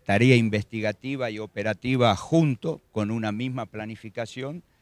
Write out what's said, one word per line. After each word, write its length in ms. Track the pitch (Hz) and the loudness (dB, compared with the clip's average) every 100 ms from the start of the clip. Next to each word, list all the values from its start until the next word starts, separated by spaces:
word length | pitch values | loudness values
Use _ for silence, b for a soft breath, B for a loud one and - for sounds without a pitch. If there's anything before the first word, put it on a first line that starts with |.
tarea 340 | - 101 127 120 | 0 4 6 6
investigativa 920 | 113 107 - 113 107 98 131 135 120 | 4 -2 -4 -6 -4 -6 -8 -8 -6
y 100 | 107 | -8
operativa 760 | 107 104 107 101 123 131 117 95 | -10 -6 -4 -4 0 4 4 2
junto 640 | - 165 156 120 160 151 _ | 2 4 4 2 -4 -8 _
con 200 | 107 104 | -4 -2
una 220 | 113 107 | -2 -4
misma 340 | 107 127 127 107 | -4 -6 -6 -10
planificación 960 | 110 107 107 110 117 113 127 135 170 - _ | -10 -12 -12 -12 -10 -10 -10 -10 -12 -18 _